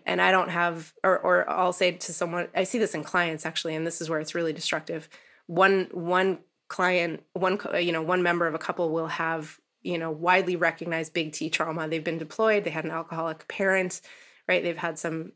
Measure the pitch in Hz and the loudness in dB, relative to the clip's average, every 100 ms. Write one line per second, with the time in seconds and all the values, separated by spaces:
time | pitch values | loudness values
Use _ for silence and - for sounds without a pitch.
0 | - 180 185 190 180 170 175 165 160 - | -2 2 6 4 4 0 0 -2 -10 -2
1 | 190 185 180 180 - 170 180 175 180 175 | 2 4 4 4 2 2 2 2 0 0
2 | - 165 170 175 170 170 185 247 214 160 | -6 -4 -4 -4 -4 -2 0 0 0 -2
3 | 147 180 170 156 160 160 165 156 165 165 | -2 0 0 -2 -4 -4 -4 -2 -2 -4
4 | 165 160 156 170 165 180 - 160 156 165 | -2 -4 -2 -2 -2 -2 -2 -4 -4 -8
5 | 156 - - _ - 170 190 196 180 180 | -10 -20 -20 _ -4 4 6 6 2 -4
6 | 170 180 190 175 - _ - - 180 180 | 0 2 2 0 -6 _ -12 0 2 2
7 | 170 156 - - 185 202 - - 175 165 | 0 -4 -8 -2 0 0 -2 0 0 0
8 | 160 180 175 175 170 156 - - 170 165 | 0 2 2 2 0 -2 -4 -2 0 0
9 | 160 - 165 165 156 - _ _ 180 170 | -2 -4 -4 -4 -6 -14 _ _ -6 -4
10 | 165 151 170 185 175 175 165 160 170 165 | -4 -2 4 4 4 2 0 0 -4 -4
11 | 160 - 156 151 160 - 165 165 156 165 | -2 -4 -4 -4 -4 -2 -2 -2 -4 -4
12 | 160 165 160 - 220 208 170 160 156 165 | -4 -4 -6 0 2 2 0 -4 -4 -6
13 | 156 165 165 160 - - 196 190 185 - | -6 -4 -4 -6 -10 -2 2 2 0 -4
14 | - - - _ - 180 170 160 165 160 | -12 -20 -20 _ 0 0 0 -2 -4 -4
15 | 170 160 170 | -4 -4 -8